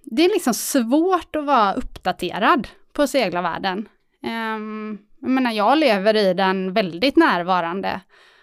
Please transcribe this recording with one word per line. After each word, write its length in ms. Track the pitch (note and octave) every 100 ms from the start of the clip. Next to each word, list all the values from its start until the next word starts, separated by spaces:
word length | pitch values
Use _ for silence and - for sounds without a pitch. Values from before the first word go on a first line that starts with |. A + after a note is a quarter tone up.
det 220 | - A3+ F4+
är, 40 |
liksom, 240 | G#4 -
svårt 800 | - - C#4 A3+ D4 F4+ F4+ - D4+
att 100 | C#4+
vara 280 | C4 G3
uppdaterad 920 | B3 - - F#3 F3+ F3+ F3 A#3+ E4 - - _
på 140 | - C#4+
seglarvärlden. 800 | C#4 G3 F3 F3+ F3 F#3+ F#3 G#3 _ _ _
Ehm, 720 | A3+ A3+ A3 A3 G#3+ G#3+ G#3+ G#3 _ -
jag 80 | B3
menar, 220 | C4 B3+
jag 260 | G#3+ G3+ D4+
lever 380 | C#4+ G3+ G3+ G#3+
i 180 | G3
den 400 | F3+ F#3+ F#3+ F#3
väldigt 420 | G3 F#3+ E3 C4 E4
närvarande. 840 | D#4+ F3+ F3 F3+ E3 F#3+ F#3+ F#3+ - _ _ _